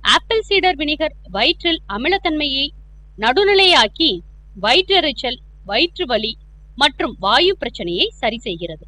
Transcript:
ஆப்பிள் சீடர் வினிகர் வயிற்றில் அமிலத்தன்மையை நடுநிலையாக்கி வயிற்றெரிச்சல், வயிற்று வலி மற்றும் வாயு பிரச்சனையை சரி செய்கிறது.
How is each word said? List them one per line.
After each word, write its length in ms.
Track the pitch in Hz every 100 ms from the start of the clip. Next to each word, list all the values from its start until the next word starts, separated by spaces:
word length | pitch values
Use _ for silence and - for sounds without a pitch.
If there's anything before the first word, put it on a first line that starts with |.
ஆப்பிள் 420 | - 285 - 453 -
சீடர் 320 | 392 370 277
வினிகர் 380 | 294 302 311 - - 190
வயிற்றில் 440 | 269 339 349 330 -
அமிலத்தன்மையை 800 | 202 277 392 370 311 294 269 294 - - - - -
நடுநிலையாக்கி 920 | 220 269 403 392 381 311 220 - 320 180 - - - 202
வயிற்றெரிச்சல், 840 | 202 285 370 381 311 254 247 247 - - -
வயிற்று 400 | 220 339 - 311
வலி 260 | 220 220 - - - - -
மற்றும் 360 | 294 - 330 147
வாயு 340 | 190 240 359 392
பிரச்சனையை 460 | - - 175 175 415 -
சரி 180 | 233 233
செய்கிறது. 460 | 240 170 170 156